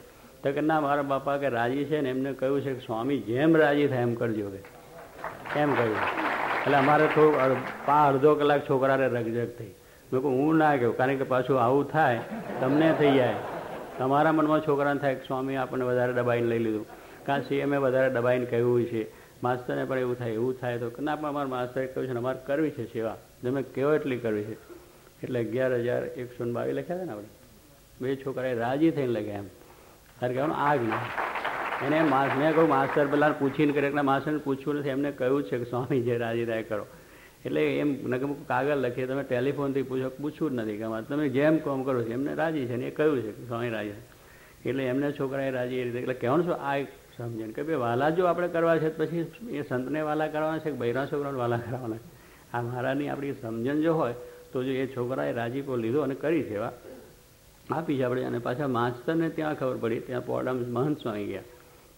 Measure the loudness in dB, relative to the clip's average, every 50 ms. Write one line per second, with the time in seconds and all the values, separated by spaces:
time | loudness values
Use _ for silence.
0 | -16 -20 -20 -20 -20 -20 -12 -6 -2 -2 0 0 0 2 2 2 2 2 0 0
1 | 0 0 -2 -2 0 -2 -2 0 0 0 0 0 0 0 0 -2 -2 -2 -2 0
2 | 0 0 -2 -2 -2 -4 -4 -2 -2 0 0 0 -2 -2 -4 -6 -6 -6 -4 -4
3 | -2 -2 -2 -2 -2 -2 0 2 4 6 6 8 6 6 6 4 4 2 2 2
4 | 0 0 0 0 0 -2 -2 -2 -4 -6 -8 -10 -14 -16 -20 -20 -20 -20 -18 -18
5 | -18 -18 -14 -12 -10 -10 -10 -10 -10 -4 -2 0 2 2 2 2 2 2 0 0
6 | 0 -2 -2 -2 -2 -2 -2 -2 -2 -2 -2 -2 0 2 4 4 6 6 6 6
7 | 4 4 6 6 6 6 6 6 4 4 2 2 -2 -6 -10 -4 0 2 4 6
8 | 6 6 6 6 8 6 6 6 6 4 4 4 2 2 2 4 4 4 4 4
9 | 4 2 2 0 -2 -2 -2 -2 -2 -4 -6 -8 -14 -14 -16 -18 -20 -20 -20 -20
10 | -8 -4 -2 0 0 2 2 2 4 4 6 6 6 6 6 4 4 2 2 2
11 | 2 2 2 0 0 0 2 2 2 2 2 4 4 4 4 4 2 2 2 2
12 | 4 4 2 0 -2 -6 -10 -10 -8 -8 -6 -2 0 2 4 4 4 4 4 4
13 | 4 6 6 6 6 4 2 -2 -4 -8 -8 -8 -10 -10 -10 -12 -12 -10 -6 -2
14 | 0 2 4 4 4 4 4 4 4 4 4 2 2 2 2 2 2 2 0 2
15 | 0 0 0 -2 -4 -4 -4 -4 -2 -2 -2 -2 -4 -4 -2 -2 0 0 2 2
16 | 2 2 2 2 2 2 2 2 2 2 2 2 0 0 -2 -2 -4 -8 -14 -18
17 | -18 -20 -20 -8 -4 -2 -2 -2 -2 -2 -2 -2 0 0 0 2 2 2 4 4
18 | 2 2 2 2 2 2 2 2 0 0 0 2 2 4 4 2 2 0 -2 -4
19 | -4 -6 -8 -16 -20 -20 -10 -4 -2 -2 -2 -2 -4 -4 -4 -4 -2 -2 -2 -2
20 | -2 -2 -2 -4 -4 -4 -2 -2 -2 -2 -2 -2 -4 -4 -4 -4 -4 -6 -6 -6
21 | -4 -4 -4 -4 -4 -4 -4 -4 -4 -4 -4 -4 -4 -4 -4 -4 -4 -4 -4 -4
22 | -4 -4 -4 -2 -2 -4 -4 -4 -4 -2 -2 0 0 -2 -2 -4 -8 -6 -4 -4
23 | -4 -4 -6 -8 -12 -20 -14 -8 -4 -2 -2 -2 -4 -4 -4 -2 0 2 2 2
24 | 0 -2 -4 -2 -2 -2 -2 -2 -4 -6 -8 -12 -14 -18 -20 -20 -20 -20 -20 -20
25 | -20 -20 -16 -12 -8 -4 -2 -2 -2 -2 -2 0 0 2 2 0 0 0 0 -2
26 | -2 -4 -6 -8 -10 -10 -8 -6 -6 -4 -4 -2 -2 -2 -4 -4 -4 -6 -6 -6
27 | -6 -8 -8 -10 -12 -14 -18 -20 -20 -20 -20 -20 -20 -20 -20 -20 -20 -20 -12 -6
28 | -4 -4 -4 -4 -6 -6 -6 -4 -2 -2 -2 0 0 0 2 4 4 4 4 2
29 | 0 0 0 0 -2 -4 -6 -8 -10 -12 -14 -18 -20 -20 -20 -20 -20 -20 -20 -20
30 | -20 -20 -8 -4 -4 -2 0 0 -2 0 0 0 2 2 2 2 2 0 -2 -2
31 | -4 -4 -4 -4 -4 -4 -4 -4 -6 -4 -4 -4 -4 -4 -4 -4 -2 0 2 2
32 | 4 4 4 4 4 2 2 2 2 4 6 6 6 6 6 4 2 2 2 2
33 | 2 4 4 4 4 4 4 2 0 0 2 2 2 2 4 2 2 2 2 2
34 | 2 2 2 2 0 0 -2 -2 -2 -2 -4 -2 -2 -2 -2 -2 -2 -2 -2 -2
35 | -2 -2 -2 0 0 2 2 2 0 0 -2 -4 -2 -2 -2 -2 -2 0 0 0
36 | 2 2 0 0 0 0 0 0 0 0 -2 -2 -2 -2 -4 -4 -4 -6 -12 -20
37 | -20 -20 -20 -20 -20 -20 -16 -12 -8 -4 0 0 2 2 2 2 0 0 0 -2
38 | -2 -2 -2 -2 -2 -4 -4 -6 -4 -2 -2 0 2 2 2 0 0 -2 -2 -2
39 | -4 -2 -2 -4 -2 -2 0 0 0 0 0 -2 -2 -2 0 -2 -2 -2 -2 -2
40 | -2 -4 -4 -6 -6 -6 -4 -2 -2 -2 -2 -2 -2 -4 -4 -4 -4 -4 -4 -4
41 | -4 -4 -2 -2 0 0 2 4 4 4 4 4 2 0 -2 -2 -2 0 0 0
42 | 0 -2 -2 -4 -4 -4 -2 -2 -2 -2 -2 -2 -4 -4 -4 -4 -4 -4 -2 2
43 | 2 2 2 2 -2 -4 -8 -10 -10 -8 -6 -4 -4 -4 -4 -4 -6 -6 -8 -12
44 | -14 -20 -20 -20 -20 -20 -20 -20 -20 -20 -18 -8 -4 -4 -2 -2 -2 -2 0 0
45 | -2 -2 -2 -2 -4 -4 -4 -4 -2 -2 -2 -2 -2 -2 -2 -4 -4 -4 -4 -4
46 | -4 -4 -4 -2 0 2 2 2 2 2 -2 -2 -2 -2 -2 -2 -4 -6 -10 -16
47 | -20 -18 -12 -10 -8 -8 -6 -6 -8 -8 -6 -6 -4 -2 0 0 2 2 2 2
48 | 2 2 2 4 2 2 2 2 0 0 0 2 4 4 4 4 2 0 0 -2
49 | -2 -2 -2 -4 -4 -6 -8 -12 -12 -8 -6 -6 -4 -4 -4 -4 -2 -2 -4 -2
50 | -2 -2 0 0 0 -2 0 -2 -2 -2 -2 -2 -4 -4 -4 -2 -2 0 0 0
51 | -2 -2 -2 -4 -4 -2 -2 -2 0 0 0 0 -2 -4 -6 -6 -6 -6 -8 -8
52 | -10 -16 -20 -20 -20 -20 -20 -20 -14 -8 -6 -6 -4 -4 -4 -4 -2 -2 -2 -2
53 | -2 -4 -4 -6 -6 -6 -6 -6 -8 -8 -6 -4 -2 -2 0 0 2 2 2 2
54 | 0 0 -2 -6 -10 -16 -18 -20 -14 -8 -6 -4 -2 -2 -2 -2 -2 -4 -4 -4
55 | -4 -4 -2 -2 -2 -2 -2 -2 -4 -4 -4 -6 -4 -4 -2 -2 0 0 0 0
56 | 0 0 -2 -2 -2 0 0 0 0 -2 -4 -4 -4 -6 -8 -10 -16 -18 -18 -18
57 | -18 -20 -20 -20 -20 -20 -20 -20 -20 -20 -20 -16 -8 -4 -4 -2 -2 0 0 2
58 | 2 2 0 0 -2 -2 -2 -2 -2 -2 -2 -2 -2 0 0 2 2 0 -2 -2
59 | -2 0 0 2 0 0 0 -2 -4 -4 -2 -2 -2 -2 -2 -2 -2 -2 -2 -2
60 | -4 -6 -6 -6 -4 -4 -2 -2 -2 -2 -2 -2 -2 -2 -2 0 0 0 0 -2
61 | -4 -6 -6 -4 -4 -6 -6 -8 -10 -14 -18 -20 -20 -20 -20 -20 -20 -20 -10